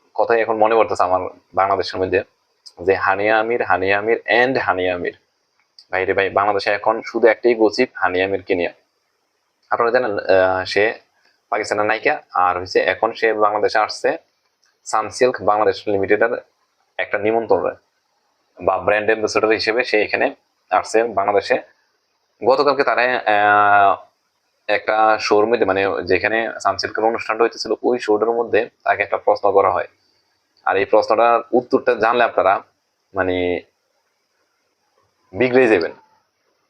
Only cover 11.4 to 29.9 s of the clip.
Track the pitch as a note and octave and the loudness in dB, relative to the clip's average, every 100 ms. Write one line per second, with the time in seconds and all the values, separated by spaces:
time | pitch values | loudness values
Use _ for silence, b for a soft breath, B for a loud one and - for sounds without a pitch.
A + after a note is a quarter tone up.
11.4 | - G#2+ G#2 G#2 G#2+ A2 - - _ F#2 | -8 -6 -4 -2 -2 -2 -2 -4 _ -2
12.4 | F2+ F2+ F#2 A#2 - F#2 A2+ - A2+ G#2+ | 0 -2 -2 -2 0 -2 -4 -2 -2 2
13.4 | G#2 G#2 G2+ A2 G2+ - B2+ E3 _ _ | 0 0 0 0 -2 -2 -4 -4 _ _
14.4 | _ _ _ _ - A2 G#2+ - B2+ B2 | _ _ _ _ -6 -4 -4 0 0 0
15.4 | G2 G#2 G2+ F#2+ G#2+ G2 F#2+ G#2 A2+ - | -2 0 0 -2 -4 -4 0 0 0 -2
16.4 | - _ _ _ _ - F2+ G#2 G#2+ A2+ | -10 _ _ _ _ -10 -6 -4 -2 -2
17.4 | G#2 F2+ F#2+ - _ _ _ _ _ _ | 0 -2 -2 -8 _ _ _ _ _ _
18.4 | _ - F2+ F#2 F#2 G#2+ G#2 A2 G#2 G#2 | _ -6 -4 -2 -2 -2 0 -2 -2 0
19.4 | A2 G#2+ A2 A#2 B2+ G#2+ F#2 A2+ C3 - | 2 2 0 -2 0 0 0 -2 -2 -4
20.4 | _ _ - F#2 - A2 A#2+ G2 G#2 G2+ | _ _ -4 -2 0 0 0 -2 0 0
21.4 | - B2+ - _ _ _ _ _ _ - | 0 -2 -4 _ _ _ _ _ _ -4
22.4 | G#2+ C3+ C#3+ C3+ B2+ A2+ B2+ B2 - G#2 | 0 2 2 2 0 0 0 0 0 2
23.4 | G#2 G#2 G#2 G2+ G2 - - _ _ _ | 4 4 6 6 4 2 -6 _ _ _
24.4 | _ _ - G2+ - A2 A2 G#2+ - G#2 | _ _ -4 -2 0 2 2 2 2 2
25.4 | A2 A#2 F#2+ F#2+ G2 C#2 F2+ F#2 G#2 A2+ | 2 0 0 0 0 -2 0 0 0 -2
26.4 | A2+ - G2 F#2 G2+ - A2 A2+ - A2 | -4 -4 -4 -4 -6 -2 -2 -2 -6 -2
27.4 | A#2 - A2 G#2 A#2 A#2+ - G#2 A2+ A#2 | -2 -2 -6 -4 -2 -2 0 0 0 -2
28.4 | A2+ G#2 A#2+ _ G2+ G2+ G2+ G#2 - G#2 | 0 -2 -2 _ -4 -2 -2 -2 -2 0
29.4 | G2+ G2 F#2+ F2+ - | 2 2 2 -2 -6